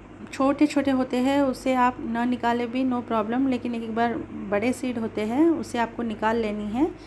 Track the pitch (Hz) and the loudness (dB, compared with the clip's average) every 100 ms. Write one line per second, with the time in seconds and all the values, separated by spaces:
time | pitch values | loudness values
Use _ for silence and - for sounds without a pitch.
0 | - - - - 269 277 294 285 277 262 | -18 -16 -10 0 0 4 2 2 2 2
1 | 254 247 254 277 277 254 262 254 247 247 | 0 0 2 4 2 0 0 4 4 2
2 | 233 233 240 247 233 240 240 254 262 247 | -4 -2 0 0 0 0 0 0 0 0
3 | 240 226 208 247 269 247 247 233 226 226 | 0 0 0 0 0 0 -2 -4 -4 0
4 | 233 226 - 220 208 202 233 247 254 233 | 0 -2 -8 -10 -2 0 0 -2 -4 -4
5 | 220 - 214 247 339 302 220 240 226 233 | -4 -2 0 4 4 4 -2 -2 -2 -2
6 | 233 214 214 233 214 208 208 233 349 - | -6 -2 0 2 0 -2 -4 0 0 -2